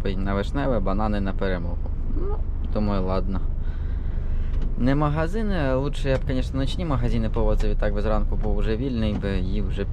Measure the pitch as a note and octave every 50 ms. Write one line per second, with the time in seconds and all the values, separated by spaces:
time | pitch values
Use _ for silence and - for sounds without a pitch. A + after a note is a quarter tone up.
0 | - - G2 F#2+ F#2+ G2 G2+ G2+ G2 - - C#3+ C#3 C#3 B2 G#2+ F#2+ F#2+ F#2+ G2+
1 | G#2+ G#2+ G#2+ G#2 G2 F#2+ F#2 - - F#2+ F#2 F2+ F2 - - - - - - -
2 | - - - C#3+ - - - - - - - - - - - G#2+ G#2+ G#2 G2+ F#2+
3 | F#2 F#2 F#2+ F#2+ F#2 F#2+ F#2+ F#2 - - - - - - - - - - - -
4 | - - - - - - - - - - - - - - - G#2+ A#2 C3 C#3 D3
5 | D3+ D3 D3 D#3+ D#3+ E3 G3 A3+ A3 G#3 G3 F3 C#3+ C3+ C3 B2+ C#3 C#3+ C#3 -
6 | - C#3 C3 B2+ - - C3+ B2+ A#2+ - - C3+ C3+ C3 - - F3+ D#3+ C#3 A#2
7 | A#2+ A#2+ A2+ A#2 A2 A2 - A#2 A2 A2 C3 - - G#2+ G#2 G#2 G#2+ G#2+ G#2 G#2
8 | G#2 A2 G#2+ G#2+ G#2 G#2+ G#2+ G2+ G#2 G#2+ G#2 G#2 G#2 G#2+ A2 G#2+ C3 C#3 B2 A2+
9 | A2 G#2+ G#2 G2 G2 G2 G2 F#2+ F#2+ F#2 G2 G#2+ G2+ - - G2+ G2 -